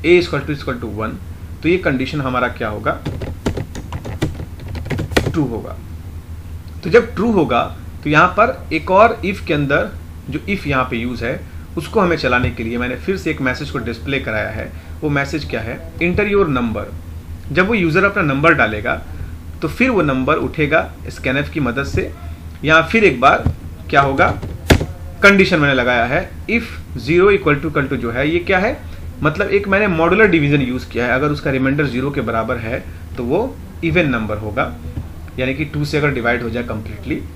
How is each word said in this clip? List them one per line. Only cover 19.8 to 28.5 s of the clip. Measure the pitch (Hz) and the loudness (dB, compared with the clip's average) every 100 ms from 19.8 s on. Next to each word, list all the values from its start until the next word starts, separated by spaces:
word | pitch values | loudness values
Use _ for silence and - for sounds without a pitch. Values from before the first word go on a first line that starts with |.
| 254 | 2
वो | 214 | 4
number | 151 131 131 | 2 2 2
उठेगा | 165 143 - 143 156 - - - | 0 0 -2 2 2 0 -8 -12
scanf | - 131 135 147 | -6 -2 -2 -2
की | 160 | -2
मदद | 127 120 | -2 -2
से। | 135 180 - - - - - - | -2 -2 -2 -8 -14 -12 -14 -6
यहाँ | 139 160 | 4 4
फिर | 156 226 | 4 4
एक | 202 123 | 4 6
बार | 135 - - - - - - | 4 4 0 -4 -12 -14 2
क्या | 143 | 4
होगा, | 139 135 185 - - - - - - - - - | 4 4 2 2 -8 -10 6 6 6 -6 -12 4
Condition | 202 202 190 170 | 6 8 6 6
मैंने | 143 | 4
लगाया | 131 120 123 | 4 4 4
है | 120 151 - - - | 2 0 -2 -10 -2
if | 233 - - - 139 117 | -2 -2 -12 -10 -8 2
zero | 175 196 | 6 6
equal | 196 156 147 | 6 4 2
to, | |
equal | 156 147 131 | 2 0 0
to | |
जो | 131 117 | -2 -2
है, | 120 147 | 0 0
ये | 170 | 0
क्या | 170 | 2